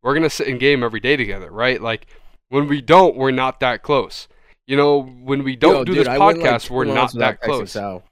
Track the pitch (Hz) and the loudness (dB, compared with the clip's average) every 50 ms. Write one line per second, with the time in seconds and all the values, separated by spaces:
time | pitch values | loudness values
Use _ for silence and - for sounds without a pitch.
0 | - 123 139 160 165 147 - - 165 139 127 120 127 143 143 131 120 117 110 107 | -2 0 0 0 0 0 -2 -4 -4 -4 -4 0 2 2 2 2 0 -4 -4 -4
1 | 101 127 147 135 117 101 98 98 92 85 92 107 120 127 127 - 107 117 113 - | -2 -2 0 0 -2 -4 -6 -8 -10 -12 -6 -2 -2 -2 -2 -2 -4 -6 -6 -6
2 | - _ - - _ - _ _ _ _ 127 139 147 143 147 147 123 110 160 185 | -8 _ -20 -20 _ -20 _ _ _ _ -2 -2 0 0 -4 -4 2 4 6 6
3 | 190 165 - 127 131 135 127 127 135 160 - - 135 127 117 104 - - 147 131 | 6 6 4 2 -2 0 0 0 -2 -4 -2 -2 -2 -2 -2 -4 -2 -2 -2 -2
4 | 98 - - - - _ _ _ _ _ _ _ _ - 135 143 143 147 147 143 | -2 -4 -12 -18 -20 _ _ _ _ _ _ _ _ -2 0 2 4 4 2 2
5 | 131 131 127 123 127 131 139 139 139 135 131 117 147 165 - 139 127 117 123 - | 0 -6 -18 -16 -6 -4 -4 -2 -2 -6 -2 2 4 4 4 4 2 0 0 0
6 | 135 123 127 143 - 208 - 165 - 127 120 117 - - 117 131 131 143 135 120 | 2 0 2 4 4 4 2 2 0 0 0 0 -4 -6 -4 -4 -2 0 0 0
7 | 127 123 - 120 127 127 - - - 117 143 123 107 95 - 110 101 101 92 90 | -2 -2 -2 -2 -2 -2 -2 -4 -4 -4 -4 -4 -6 -8 -10 -10 -8 -8 -10 -12
8 | _ _ | _ _